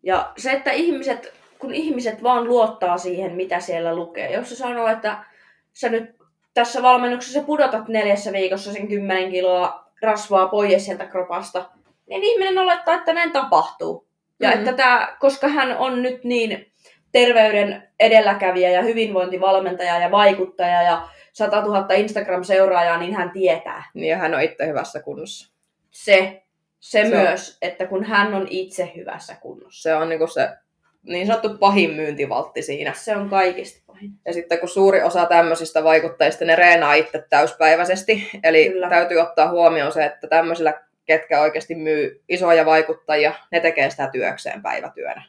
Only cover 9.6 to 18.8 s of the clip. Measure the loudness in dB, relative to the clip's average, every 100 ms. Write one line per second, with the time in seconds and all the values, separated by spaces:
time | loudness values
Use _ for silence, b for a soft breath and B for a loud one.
9.6 | -2 -6 _ _ -2 -2 0 2 2 0
10.6 | 2 2 0 -10 -8 -6 -6 -8 -8 -10
11.6 | -10 _ _ _ _ -2 0 2 0 2
12.6 | 2 0 0 0 0 0 0 -2 2 0
13.6 | 0 -8 -10 -10 _ _ _ _ 0 2
14.6 | 0 2 4 4 0 0 0 2 -2 0
15.6 | -2 -2 -2 -2 -4 -6 -4 -2 -2 -6
16.6 | -12 _ b b _ 4 4 6 4 4
17.6 | 0 -4 _ _ 6 6 6 0 0 2
18.6 | 2 2